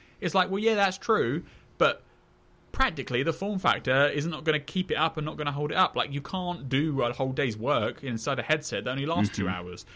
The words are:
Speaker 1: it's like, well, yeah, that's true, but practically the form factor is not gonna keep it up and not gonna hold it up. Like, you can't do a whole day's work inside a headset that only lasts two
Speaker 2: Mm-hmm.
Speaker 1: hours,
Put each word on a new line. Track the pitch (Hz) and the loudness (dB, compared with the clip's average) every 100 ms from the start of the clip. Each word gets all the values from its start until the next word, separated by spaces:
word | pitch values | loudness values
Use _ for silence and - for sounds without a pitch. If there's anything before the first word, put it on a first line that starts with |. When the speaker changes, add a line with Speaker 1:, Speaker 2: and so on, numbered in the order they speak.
| - - | -20 -6
Speaker 1:
it's | 175 | -2
like, | 190 180 | 0 0
well, | 190 | 2
yeah, | 220 | 2
that's | 214 196 185 | 4 2 0
true, | - 208 117 151 - - - - | 0 2 2 0 -6 -16 -8 2
but | 147 - - _ _ _ _ - _ | 2 2 -8 _ _ _ _ -20 _
practically | - 262 156 120 123 | 0 0 0 -2 0
the | 143 | 0
form | - 202 196 | 0 -2 0
factor | 160 101 131 131 143 | 2 2 2 4 4
is | 147 160 | 2 -2
not | 151 | -2
gonna | 156 151 | 0 0
keep | - 190 185 | 0 -2 0
it | 220 | 2
up | 156 156 | 0 0
and | |
not | 147 151 | -6 -4
gonna | 147 | -4
hold | 143 147 | -2 -2
it | 170 | 2
up. | 185 | 2
Like, | - - | 2 -2
you | 139 | -4
can't | - 185 180 175 131 | -4 -4 -4 -4 0
do | 131 156 135 | 0 2 2
a | 120 | 0
whole | 123 135 | 0 -2
day's | 131 135 107 | 0 -2 -2
work | 120 135 110 - | 0 0 0 -4
inside | 135 113 147 131 | -4 -4 -2 -2
a | |
headset | 113 151 - 101 | 0 -2 -2 -4
that | 113 | -4
only | 135 143 | -4 -2
lasts | 170 104 - | 0 0 0
two | |
Speaker 2:
Mm-hmm. | 98 | -4
Speaker 1:
hours, | 90 90 87 - | -4 -6 -12 -14